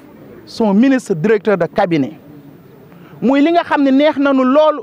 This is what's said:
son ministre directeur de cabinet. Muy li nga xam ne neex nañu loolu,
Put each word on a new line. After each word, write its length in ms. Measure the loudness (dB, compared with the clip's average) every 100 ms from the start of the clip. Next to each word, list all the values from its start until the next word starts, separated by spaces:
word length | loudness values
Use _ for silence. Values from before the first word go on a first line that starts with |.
| -20 -20 -20 -20
son 300 | -12 -4 0
ministre 400 | 2 2 0 -2
directeur 420 | -4 0 0 0 -2
de 100 | -2
cabinet. 460 | -2 -2 -2 -4 -8 -20 -20 -20 -20 -20 -20 -20 -20 -20 -6
Muy 180 | -2 2
li 120 | 2
nga 100 | 0
xam 180 | 0 0
ne 80 | 2
neex 260 | 2 2 0
nañu 240 | 0 0
loolu, 380 | 2 2 2 0